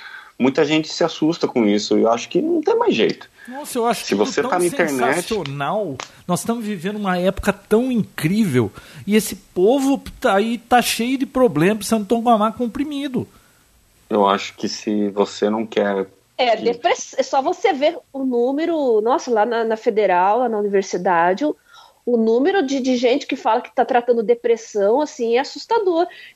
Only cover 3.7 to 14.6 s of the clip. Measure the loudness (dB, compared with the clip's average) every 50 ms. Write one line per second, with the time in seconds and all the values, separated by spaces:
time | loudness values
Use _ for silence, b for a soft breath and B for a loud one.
3.7 | -4 -2 -2 -2 -2 -2 -4 -2 0 0 0 0 0 -2 -2 0 0 0 0 0
4.7 | 0 0 -2 0 0 0 0 0 0 -2 -2 -4 -4 -6 -6 -6 -8 -6 -4 -4
5.7 | -4 -4 -4 -6 -8 -10 B B B B B B -4 -2 -2 -4 -4 -4 -4 -6
6.7 | -6 -6 -6 -6 -6 -4 -2 -2 0 0 0 0 0 0 -2 -2 -2 -2 0 0
7.7 | 2 2 2 2 0 -2 -2 -4 -4 -4 -2 0 2 2 2 2 2 2 0 0
8.7 | B B B B B -12 -4 0 0 0 0 -2 -8 -12 -14 _ -2 2 4 4
9.7 | 4 4 2 0 0 -2 -4 -10 -8 -2 0 2 2 2 0 0 -4 -4 -2 2
10.7 | 2 2 2 2 -2 -2 -2 -2 0 -2 -2 -2 2 2 2 4 4 4 2 2
11.7 | 2 0 -2 -2 -2 0 0 0 0 2 4 4 4 4 4 0 -2 -2 -6 -4
12.7 | -4 -4 -4 -4 -4 -6 -6 -4 -4 -6 -6 -6 b b b b b b b b
13.7 | b b _ _ _ _ _ -2 2 2 4 4 2 2 -2 -8 -12 -8